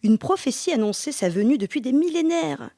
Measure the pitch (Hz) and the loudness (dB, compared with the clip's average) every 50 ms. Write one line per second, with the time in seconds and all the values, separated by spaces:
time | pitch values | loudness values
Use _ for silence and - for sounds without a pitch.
0 | - 214 220 214 - - 370 381 - 269 240 - - 359 339 233 214 208 202 - | 6 4 4 4 4 0 -2 0 0 -4 -4 -2 -2 -2 0 0 0 0 -2 -4
1 | - 294 285 - 202 180 170 190 202 233 285 262 196 190 - 302 214 254 254 285 | -6 -8 -4 -2 -2 0 0 2 2 2 2 2 0 -4 -4 -4 -4 0 0 2
2 | 330 359 311 339 320 320 339 339 320 311 285 240 240 233 _ | 0 2 0 0 0 2 0 0 0 -2 -4 -6 -10 -16 _